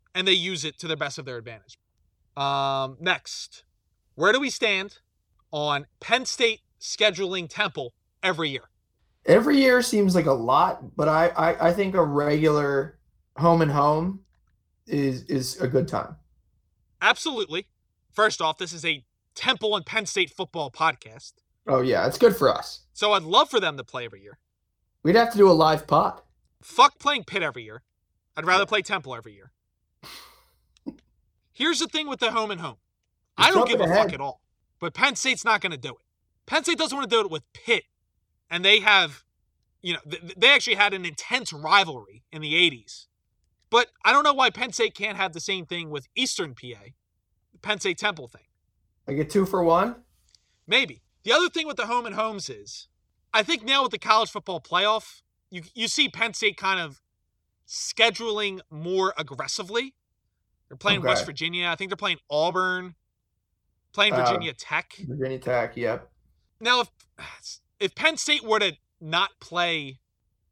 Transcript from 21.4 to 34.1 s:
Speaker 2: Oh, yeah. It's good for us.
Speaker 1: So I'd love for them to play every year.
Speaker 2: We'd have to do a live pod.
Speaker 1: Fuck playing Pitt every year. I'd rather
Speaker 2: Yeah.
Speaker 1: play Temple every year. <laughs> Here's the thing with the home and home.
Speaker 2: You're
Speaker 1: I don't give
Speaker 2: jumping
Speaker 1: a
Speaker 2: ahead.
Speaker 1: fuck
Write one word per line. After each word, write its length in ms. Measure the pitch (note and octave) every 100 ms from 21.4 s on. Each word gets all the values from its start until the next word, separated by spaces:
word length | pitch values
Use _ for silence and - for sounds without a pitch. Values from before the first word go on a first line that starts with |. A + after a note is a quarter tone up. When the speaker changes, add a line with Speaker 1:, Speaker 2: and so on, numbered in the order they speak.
| _ _ -
Speaker 2:
Oh, 140 | C3
yeah. 260 | B2+ F#2+ G#2+
It's 120 | -
good 180 | A#3 -
for 120 | C3
us. 260 | - - - _
Speaker 1:
So 200 | - G#3
I'd 100 | G3
love 260 | D#3+ A3+ D4+
for 100 | A#3
them 160 | F3 C#3
to 60 |
play 200 | A#2+ B2+
every 160 | A#2 G2
year. 160 | G2+ - _ _ _ _ _ _
Speaker 2:
We'd 140 | D#3 G#3+
have 160 | A#3
to 60 | G#3
do 120 | G3
a 20 |
live 340 | D#3+ D#3 D#3 -
pod. 340 | D#3 - - _ _ _ _
Speaker 1:
Fuck 360 | - - C#4+ -
playing 260 | C#4+ C#4
Pitt 180 | - F#3+
every 200 | D#3 B2
year. 180 | G#2+ A2+ - _ _ _ _ -
I'd 80 | E3
rather 160 | G#3
Speaker 2:
Yeah. 40 | G3
Speaker 1:
play 140 | G#3+
Temple 320 | - G3 C3+
every 200 | A#2+ A2
year. 180 | G2 F#2+ _ _ _ _ _
<laughs> 920 | - - - _ _ _ _ _ - - _ _ _ _ _
Here's 260 | - D4+ D#4
the 80 | E4
thing 220 | D#4 D4
with 120 | B3
the 120 | A#3
home 180 | A3+ G#3+
and 100 | F3+
home. 160 | D#3+ A2 _ _ _ _ _ -
Speaker 2:
You're 80 | B3
Speaker 1:
I 20 |
don't 180 | F#4+ -
give 100 | -
Speaker 2:
jumping 100 | E3+
Speaker 1:
a 40 |
Speaker 2:
ahead. 120 | G3
Speaker 1:
fuck 80 | G3+